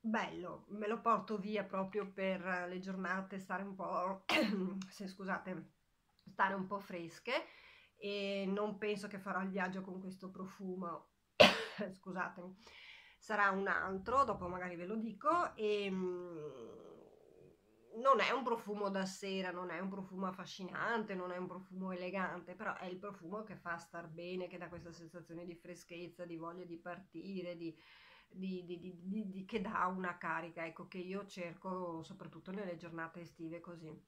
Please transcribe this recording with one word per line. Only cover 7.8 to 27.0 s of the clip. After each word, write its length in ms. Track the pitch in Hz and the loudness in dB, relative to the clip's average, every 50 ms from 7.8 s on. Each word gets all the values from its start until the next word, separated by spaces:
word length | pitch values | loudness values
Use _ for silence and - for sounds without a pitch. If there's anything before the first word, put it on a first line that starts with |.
| - - _ | -20 -20 _
e 480 | - - 202 202 202 202 196 202 196 196 | -6 -4 -2 -2 0 0 0 0 2 2
non 300 | 190 190 202 208 214 196 | 2 2 2 2 0 0
penso 320 | 196 220 208 208 190 196 202 | 0 0 0 0 0 -2 -6
che 100 | 202 190 | -8 -6
farò 220 | 190 202 180 185 | -4 -2 0 0
il 80 | 190 190 | 0 0
viaggio 320 | 185 190 185 185 185 190 | 2 0 0 0 0 -4
con 200 | 185 190 185 190 | -4 -6 -6 -6
questo 300 | 190 185 185 - 185 190 | -6 -8 -8 -8 -10 -12
profumo, 800 | 190 185 190 185 - - 196 185 185 185 180 170 160 - - _ _ _ _ _ _ | -8 -8 -8 -8 -8 -6 -6 -4 -4 -2 -2 -4 -4 -6 -10 _ _ _ _ _ _
<coughs> 540 | - - - - - 453 - - - 214 190 | 12 12 12 12 6 -2 -4 -4 -4 -4 -6
scusatemi, 640 | - - - 190 185 185 175 180 - 180 175 185 - - - - - - - - - - - - - | -6 -10 -10 -6 -2 -2 -2 -2 -4 -8 -12 -12 -14 -14 -18 -20 -18 -18 -16 -16 -18 -18 -20 -20 -20
sarà 320 | _ - - 220 208 202 196 | _ -4 -2 4 6 6 6
un 180 | 190 196 196 | 6 6 4
altro, 580 | 190 175 - 160 190 190 190 190 214 240 269 277 | 4 4 4 4 2 0 -2 0 4 6 6 6
dopo 220 | 233 202 196 185 | 6 4 0 0
magari 300 | 175 180 180 180 180 175 | -2 -2 -2 -2 -2 -4
ve 80 | 165 175 | -4 -4
lo 120 | 180 220 | -2 -2
dico. 600 | 220 220 233 202 - - 294 330 349 349 - - | 0 -2 -2 -4 2 4 6 6 6 4 2 0
E, 340 | - 214 208 208 208 202 196 | 2 2 4 4 4 2 2
mm, 480 | 190 185 185 180 180 180 180 175 170 160 151 147 131 131 113 107 104 - - 90 - - - - - - - 65 - - 90 92 - _ _ - - - - - 180 226 | 2 2 0 0 0 -2 -6 -6 -6 -6 -6 -8 -8 -8 -10 -10 -12 -12 -14 -14 -16 -16 -16 -18 -20 -20 -20 -20 -20 -20 -20 -20 -20 _ _ -20 -20 -20 -20 -12 -8 6
non 180 | 247 269 269 220 | 10 10 10 10
è 100 | 190 131 | 10 6
un 120 | 233 277 | 4 4
profumo 480 | 247 240 233 220 - 208 208 208 202 196 | 4 2 2 2 2 -2 0 2 2 2
da 160 | 196 190 190 | 4 2 2
sera, 460 | 190 - - 202 196 190 190 180 180 | 2 -2 -4 -2 0 0 2 0 0
non 180 | 170 175 180 180 | -2 -2 -4 -2
è 80 | 165 170 | -2 -2
un 100 | 190 190 | -2 -2
profumo 380 | 196 196 185 - 185 185 190 | -2 -4 -6 -6 -4 -2 -2
affascinante, 880 | 185 180 190 180 - - - 190 180 185 139 160 208 233 226 214 214 196 | -2 -2 -4 -8 -10 -8 -8 -8 -6 -2 0 2 2 2 2 2 0 -2
non 160 | 185 180 180 | -2 -2 -2
è 80 | 175 180 | -2 -2
un 80 | 180 | -2
profumo 460 | 175 175 180 190 - 185 185 190 185 | -4 -4 -8 -10 -10 -6 -4 -2 -2
elegante, 640 | 185 180 180 180 180 196 185 165 160 175 165 180 180 | -2 -2 -2 -2 0 2 2 0 0 -4 -6 -10 -10
però 220 | 180 220 196 - | -4 -4 -4 -4
è 80 | - - | -2 -4
il 140 | 180 185 185 | -6 -6 -6
profumo 440 | 202 208 196 - 170 165 196 214 | -6 -8 -8 -8 -8 -6 -6 -6
che 140 | 220 202 175 | -6 -8 -10
fa 220 | 147 - 175 170 165 | -10 -4 -4 -4 -4
star 300 | - - - 170 170 165 | -6 -10 -10 -10 -10 -8
bene, 400 | 156 165 170 180 185 185 180 180 | -10 -8 -6 -4 -2 -2 -4 -4
che 100 | 180 175 | -6 -8
dà 100 | 175 175 | -8 -8
questa 240 | 180 170 156 170 | -10 -10 -10 -12
sensazione 540 | 165 170 170 160 180 175 156 - 170 170 175 | -12 -12 -14 -12 -12 -12 -12 -10 -10 -8 -8
di 80 | 180 170 | -8 -10
freschezza, 720 | 165 - 185 175 165 - - 170 170 175 170 170 - 175 | -10 -12 -12 -12 -12 -12 -12 -10 -8 -8 -10 -8 -8 -6
di 100 | 170 170 | -6 -4
voglia 280 | 160 160 165 170 185 180 | -4 -4 -6 -6 -6 -8
di 120 | 175 170 | -8 -10
partire, 800 | 165 - 175 175 180 | -8 -6 -8 -8 -8